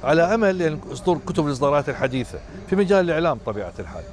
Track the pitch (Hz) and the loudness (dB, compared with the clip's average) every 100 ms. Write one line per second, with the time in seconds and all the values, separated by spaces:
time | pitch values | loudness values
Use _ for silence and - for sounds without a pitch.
0 | 131 156 170 226 208 185 165 151 - 131 | 4 4 4 4 2 2 0 -2 -8 -4
1 | - 165 - 170 151 135 139 143 139 123 | 0 0 0 -2 0 2 2 2 0 -2
2 | 131 127 120 - - - - 190 196 196 | -2 -2 -4 -8 -14 -16 -2 0 4 4
3 | 175 156 170 123 107 104 92 - 87 87 | 4 2 0 0 -4 -6 -6 -10 -12 -10
4 | 78 | -14